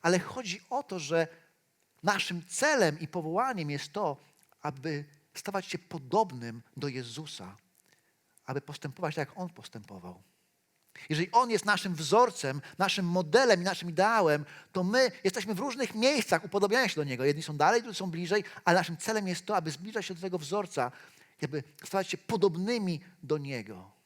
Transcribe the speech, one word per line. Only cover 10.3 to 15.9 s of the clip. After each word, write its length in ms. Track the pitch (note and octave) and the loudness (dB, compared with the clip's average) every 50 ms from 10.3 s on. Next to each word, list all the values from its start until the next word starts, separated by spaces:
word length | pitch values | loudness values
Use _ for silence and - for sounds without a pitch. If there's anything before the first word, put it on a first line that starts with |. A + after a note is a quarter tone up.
| _ _ _ _ _ _ _ _ _ _ _ _ _ - - - | _ _ _ _ _ _ _ _ _ _ _ _ _ -20 -6 -4
Jeżeli 220 | D#3 D3+ E3+ - | -2 -2 -2 4
On 180 | - A#3 B3+ A#3+ | 4 4 4 6
jest 140 | A3+ G3 - | 2 0 2
naszym 300 | G#3 G#3 G3+ - G3 F3 | 2 0 0 0 -4 -4
wzorcem, 680 | D3+ D#3+ C3 F3+ A3+ B3 A#3+ - - - C3+ C3 C#3+ - - - - | -4 0 4 6 6 6 6 4 -4 -4 -4 -4 -4 -10 -12 -2 0
naszym 280 | F#3+ F#3+ - G3+ F#3 | 0 0 2 0 0
modelem 540 | E3+ F3 F#3 F3 D3+ G3+ B3 C4+ A#3+ G3+ F3 | 0 0 0 0 4 6 6 8 8 6 6
i 40 | F3 | 4
naszym 260 | G3 F3+ - F3 F3 | -2 -2 -2 -6 -4
ideałem, 540 | D#3+ D#3 F#3+ G#3+ A#3 A3 F#3+ F3 F3 D3 D3 - - - - _ | 2 4 4 6 6 6 6 6 4 2 0 -8 -14 -20 -20 _
to 120 | _ F#3 F3+ | _ -2 0
my 260 | F#3 A3 B3+ C4 A#3+ - - - | 2 4 4 4 4 2 0 -2
jesteśmy 300 | F#3+ F#3 A#3 F#3 G3+ G#3+ | -2 -2 0 -4 -4 -4
w 40 | F3 | -4
różnych 360 | B3+ C#4+ A#3 C4+ C4 - | -4 -6 -2 -4 -4 -4